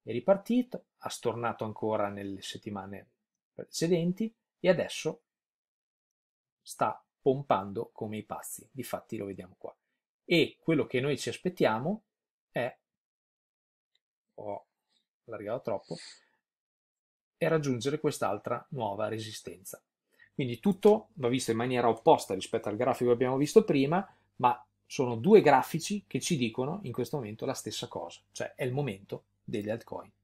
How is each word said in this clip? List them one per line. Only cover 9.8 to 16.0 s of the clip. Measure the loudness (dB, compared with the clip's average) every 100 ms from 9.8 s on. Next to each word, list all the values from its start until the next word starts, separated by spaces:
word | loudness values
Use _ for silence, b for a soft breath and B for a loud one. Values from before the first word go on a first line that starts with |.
| _ _ _ _
E | 0 2 2 0
quello | 0 0 2
che | 0
noi | 0 -2
ci | -4
aspettiamo | -4 -6 2 2 2 -2 -6 _ _ _ _ _
è, | -4 -4 -8 _ _ _ _ _ _ _ _ _ _ _ _ _ _ _ -14
ho | -10 -10 _ _ _ _ _ _ -14
allargato | -10 -6 -4
troppo, | -2 -4 -6 -14